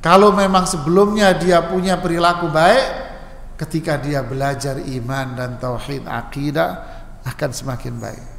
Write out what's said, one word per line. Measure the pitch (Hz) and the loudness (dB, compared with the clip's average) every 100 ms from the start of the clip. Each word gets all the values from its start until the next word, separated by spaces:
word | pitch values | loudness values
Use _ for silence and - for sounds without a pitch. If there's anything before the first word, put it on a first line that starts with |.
Kalau | 160 190 208 | 6 8 8
memang | 196 196 190 | 6 4 2
sebelumnya | 180 170 143 180 208 214 196 | 0 -2 2 4 4 4 4
dia | 175 175 170 175 | 4 4 4 4
punya | 185 185 180 | -2 0 0
perilaku | 180 170 175 170 170 | 0 2 2 2 0
baik, | 156 170 247 262 - - - - - - - | 4 6 6 2 -6 -10 -12 -16 -16 -14 -10
ketika | 156 160 156 143 | -6 -4 -2 -4
dia | 139 143 | -2 -4
belajar | 120 131 139 139 139 127 | -4 -4 -2 -2 -4 -6
iman | 139 127 120 135 131 | -6 -8 -6 -6 -6
dan | 123 123 120 | -6 -8 -6
tauhid | 127 120 - 139 - | -6 -6 -6 -8 -6
akidah, | 117 117 143 143 143 165 185 - - - - - | -8 -8 -6 -4 -2 -2 -4 -12 -16 -16 -12 -12
akan | - 139 | -6 -6
semakin | 120 135 123 127 120 | -6 -8 -8 -8 -10
baik. | 113 117 117 | -10 -12 -14